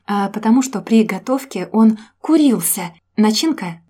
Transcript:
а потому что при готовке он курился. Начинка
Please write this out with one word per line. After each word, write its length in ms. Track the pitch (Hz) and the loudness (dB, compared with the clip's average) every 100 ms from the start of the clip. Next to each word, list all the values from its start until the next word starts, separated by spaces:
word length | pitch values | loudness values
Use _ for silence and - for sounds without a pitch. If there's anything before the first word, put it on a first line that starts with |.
| - | -6
а 240 | 202 196 | -2 -2
потому 320 | 214 220 247 | -2 0 2
что 200 | 262 202 | 0 -4
при 220 | - 226 | 0 2
готовке 640 | 220 190 208 262 - 196 180 | 2 -2 -4 -6 -6 -10 -4
он 260 | 214 220 220 - _ | 2 2 2 -6 _
курился. 720 | - 311 285 202 165 - 175 - _ - | 0 2 2 0 -2 -6 -8 -14 _ 0
Начинка 640 | 214 214 320 285 180 165 _ | 0 2 -2 -4 -8 -12 _